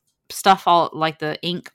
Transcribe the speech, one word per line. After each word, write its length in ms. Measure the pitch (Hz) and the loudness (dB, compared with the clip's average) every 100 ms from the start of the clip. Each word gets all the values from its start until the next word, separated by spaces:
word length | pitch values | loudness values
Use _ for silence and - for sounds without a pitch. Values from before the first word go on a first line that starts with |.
| _ _ - | _ _ -16
stuff 400 | - 196 190 180 | 0 2 4 4
all, 220 | 170 156 | 2 0
like, 260 | 156 160 151 | -2 -4 -4
the 220 | 151 - | -8 -6
ink 300 | 170 175 - | -6 -8 -4